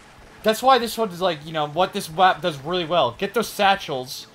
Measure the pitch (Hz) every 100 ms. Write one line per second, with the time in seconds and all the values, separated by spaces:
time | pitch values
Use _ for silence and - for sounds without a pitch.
0 | - - - - 214 214 254 254 233 226
1 | 220 170 185 151 156 160 147 151 190 202
2 | 160 160 185 - 175 139 143 180 160 170
3 | 123 110 196 240 202 - 196 190 - 131
4 | 131 - -